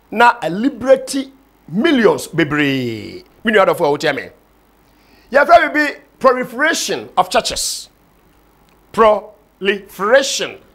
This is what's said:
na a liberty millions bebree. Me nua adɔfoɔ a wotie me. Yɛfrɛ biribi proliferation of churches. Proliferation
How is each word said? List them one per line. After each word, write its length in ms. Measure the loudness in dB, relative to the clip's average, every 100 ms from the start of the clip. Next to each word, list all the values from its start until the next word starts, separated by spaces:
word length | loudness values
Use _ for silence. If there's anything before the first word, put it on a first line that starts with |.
| -8
na 240 | 2 2 2
a 80 | -4
liberty 840 | -2 -4 -2 2 2 2 -8 -8 _ _ _ -10
millions 640 | -2 0 2 2 0 -4
bebree. 960 | -4 -2 0 0 -2 -4 -8 -12 -16 -20 _
Me 100 | 0
nua 140 | 2 2
adɔfoɔ 200 | 2 0
a 40 | 0
wotie 160 | -2
me. 160 | -4 -8 _ _ _ _ _ _ _ _ _ -4
Yɛfrɛ 400 | 0 4 4 4
biribi 280 | 0 -2 -4 _ 0
proliferation 880 | 0 2 -4 -4 -2 -2 -4 -6 -6 -2
of 120 | 0
churches. 600 | 0 -2 -6 -8 -10 -14 _ _ _ _ _ _ _ _ _ _
Proliferation 1700 | 2 2 2 -4 -20 _ -8 -4 -4 -6 -6 2 2 2 -6 -8 -10 _